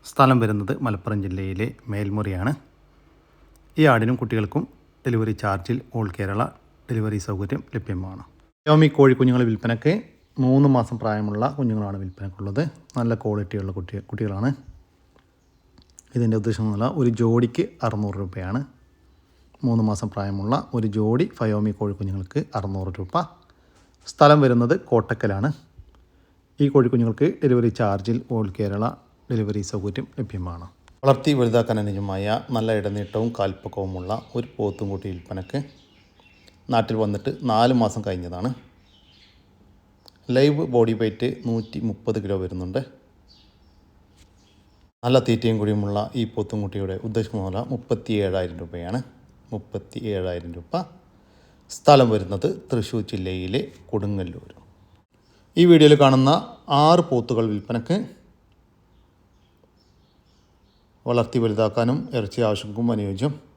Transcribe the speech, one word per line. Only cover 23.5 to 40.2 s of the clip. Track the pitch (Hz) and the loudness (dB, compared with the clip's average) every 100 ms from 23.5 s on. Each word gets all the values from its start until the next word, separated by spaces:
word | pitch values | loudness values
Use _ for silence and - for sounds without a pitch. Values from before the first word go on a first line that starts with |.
| _ _ _ _ _ - | _ _ _ _ _ -20
സ്ഥലം | - 147 151 | 6 8 8
വരുന്നത് | 135 120 120 180 - | 6 4 2 0 2
കോട്ടക്കലാണ്. | 117 - 117 110 98 135 - _ - - _ _ _ _ _ _ _ | 0 2 -2 -2 -2 -2 -4 _ -20 -20 _ _ _ _ _ _ _
ഈ | 143 | 4
കോഴിക്കുഞ്ഞുങ്ങൾക്ക് | 139 120 120 117 110 143 127 | 6 4 2 0 2 0 2
ഡെലിവറി | 143 123 117 110 | 2 4 2 0
ചാർജിൽ | 107 98 95 117 - | -2 0 -2 -4 -2
all | 113 107 92 | -4 -4 -4
കേരള | 101 101 110 - _ _ - | -4 -2 -4 -6 _ _ -6
ഡെലിവറി | 117 104 104 95 | -4 -2 -4 -6
സൗകര്യം | 104 101 98 - - | -6 -6 -8 -10 -10
ലഭ്യമാണ്. | 107 98 90 85 87 _ _ _ | -10 -8 -10 -12 -16 _ _ _
വളർത്തി | 139 135 151 127 | 2 4 2 2
വലുതാക്കാൻ | 120 117 113 110 | 4 2 2 -2
അനുയോജ്യമായ | 101 98 98 95 104 113 - | -2 -6 -6 -4 -2 -4 -2
നല്ല | 120 110 110 | -4 0 0
ഇടനീട്ടവും | 101 104 92 110 117 117 | -2 -6 -6 -4 -4 -2
കാൽപ്പക്കവുമുള്ള | 98 95 104 101 98 92 90 113 - 120 | -6 -6 -12 -8 -8 -8 -8 -8 -6 -8
ഒരു | 120 | -8
പോത്തുംകുട്ടി | - 104 - 101 98 98 | -4 -6 -4 -8 -6 -8
വിൽപ്പനക്ക്. | 90 - 95 90 139 143 - _ _ _ _ _ _ _ _ - | -12 -10 -10 -6 -8 -8 -18 _ _ _ _ _ _ _ _ -2
നാട്ടിൽ | 117 107 110 | -2 0 -2
വന്നിട്ട് | 104 101 - - 127 | -2 -2 -6 -6 0
നാല് | 110 120 127 | 2 4 4
മാസം | 113 117 101 | 2 -2 -6
കഴിഞ്ഞതാണ്. | 90 87 90 117 131 - _ _ _ _ _ _ _ _ _ _ _ _ _ - _ | -6 -8 -6 -6 -8 -16 _ _ _ _ _ _ _ _ _ _ _ _ _ -20 _